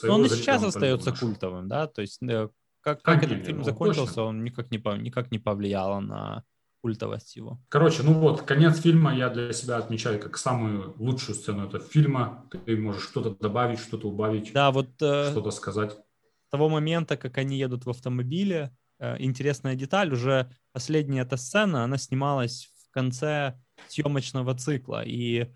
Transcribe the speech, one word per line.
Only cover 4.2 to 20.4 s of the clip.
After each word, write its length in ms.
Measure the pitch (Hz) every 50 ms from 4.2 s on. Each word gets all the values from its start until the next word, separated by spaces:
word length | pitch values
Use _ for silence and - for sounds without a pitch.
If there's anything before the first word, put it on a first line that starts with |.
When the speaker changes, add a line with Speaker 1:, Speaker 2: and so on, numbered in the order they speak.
| 110
Speaker 2:
точно. 0 |
Speaker 1:
он 220 | 110 110 110 113
никак 260 | 120 120 - 120 -
не 80 | 117 104
по-, 180 | - 107 101
никак 340 | 104 110 117 - 123 123 123
не 80 | 117 110
повлияло 640 | - 107 104 101 101 101 98 95 92 98 101 98
на 440 | 101 104 104 101 101 104 104 113 - _ _ _ _ _ _ _ -
культовость 540 | 117 107 - 110 107 104 110 - - -
его. 240 | 120 113 113 - - - - -
Speaker 2:
Короче, 300 | 151 165 156 - - 139
ну 120 | 151 160
вот, 280 | 156 160 143 - - -
конец 380 | - 139 143 160 165 160 -
фильма 340 | - 170 160 160 156 139 131
я 140 | 127 127 123
для 220 | 117 117 120 120 113
себя 240 | - 127 123 120
отмечаю 440 | 113 110 - 113 110 - 123 107 104
как 160 | - - -
самую 580 | - - 135 120 117 113 107 104 101 95 - - -
лучшую 380 | 113 131 127 - - - 104
сцену 300 | - - - 104 101 98 92
этого 100 | - -
фильма. 680 | - - - 151 147 135 135 127 117 107 - - - - - 92 -
Ты 100 | 117 113
можешь 280 | 107 107 104 98 95 - -
что-то 220 | - - 107 113
добавить, 480 | 98 - - 104 101 120 123 117 117 113
что-то 300 | - - - 107 - 104
убавить, 460 | 98 101 107 107 110 107 107 - 120
Speaker 1:
Да, 180 | 139 143 139 131
вот, 280 | 135 131 127 - -
э, 300 | 156 147 143 143 143 143
Speaker 2:
что-то 200 | 147 - - 107 101
сказать. 440 | - - 101 95 107 107 104 - - - _ _ _ _ _ _ _ _ -
Speaker 1:
с 20 |
того 180 | - 139 151 156
момента, 480 | 156 151 151 156 165 170 160 - 151
как 220 | 127 - 127 - 143
они 200 | 135 135 139 135
едут 280 | 135 127 123 123 123
в 40 | 127
автомобиле, 800 | 123 127 - 131 123 123 123 127 147 180 202 196 180 160 143 127 _ _ _ _ _ -
э, 160 | 123 120 120 -
интересная 560 | 131 135 127 131 131 143 143 - - 135 131
деталь, 360 | 131 135 135 - 196 208 160 135
уже 380 | 120 120 135 135 131